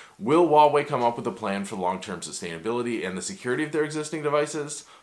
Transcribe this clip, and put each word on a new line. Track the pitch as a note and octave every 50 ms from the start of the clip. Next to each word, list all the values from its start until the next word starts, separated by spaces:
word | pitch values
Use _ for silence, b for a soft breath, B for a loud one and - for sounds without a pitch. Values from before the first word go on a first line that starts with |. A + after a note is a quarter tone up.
| B B B B
Will | F#2+ A#2 D3 E3+ F3+
Huawei | D#3 D3+ D3+ D3+ D3 C#3+ D3 C#3+
come | D3 D3 B2 A#2+
up | A#2+ A#2+
with | - A#2+
a | A#2+ G2
plan | - A2 G2+ G2 G2+ G2
for | - A2+
long-term | F#2+ F2+ F2+ F#2 F#2 - G#2 F2+ E2
sustainability | - D2+ D2 - G2 F2 E2 E2 D#2+ A2 A#2 A#2+ A#2+ A#2+ A#2 F#2+ E2
and | F#2 F#2
the | F#2 F#2
security | - - - - B2 B2+ D3 D#3
of | D3 D3+
their | D#3 D3+
existing | D3+ D3+ D#3 D3+ D3+ - D#3 D3
devices? | D3 C#3+ D3 D3 D3 D#3+ D#3 C#3+ D3 - - - B B B